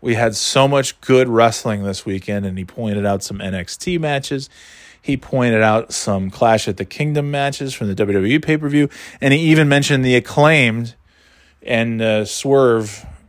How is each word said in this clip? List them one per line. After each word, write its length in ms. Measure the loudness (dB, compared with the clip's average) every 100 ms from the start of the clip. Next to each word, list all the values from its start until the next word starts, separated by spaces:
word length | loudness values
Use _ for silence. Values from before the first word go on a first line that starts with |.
we 140 | -2
had 220 | 0 0 -2
so 320 | -2 2 2
much 320 | 2 -2 -8
good 280 | 2 2 4
wrestling 540 | 4 4 2 -6 -4
this 240 | -4 -6 -6
weekend." 400 | -8 -6 -6 -4
And 100 | -8
he 80 |
pointed 400 | -10 -8 -6 -2
out 200 | -2 -2
some 160 | -6 -10
N 140 | -8
X 220 | -8 -8 -10
T 220 | -6 -4
matches. 500 | -2 -4 -4 -8 -8 _ -20 -20 -20 _
He 120 | -6 -6
pointed 460 | -2 -2 2 4
out 300 | 4 2 -2
some 380 | -8 -4 -4 -4
Clash 380 | 0 2 4 0
at 80 | -6
the 80 |
Kingdom 480 | -8 -6 -4 -2 -4
matches 420 | -2 -4 -4 -10
from 140 | -6 -6
the 60 | -2
W 200 | 0 2
W 200 | 2 0
E 20 |
pay-per-view. 500 | 0 -2 0 0 0 -2 -20 -4
And 140 | 2
he 60 | 2 4
even 180 | 4 4
mentioned 360 | 2 2 0
the 100 | 2
Acclaimed 800 | 2 2 2 4 4 2 0 -6 -12 _ _ _ _ _ _
and, 400 | -4 -2 -2 -2
uh, 240 | 0 0
Swerve, 800 | -2 -6 0 4 4 2 -2 -10 -20 -20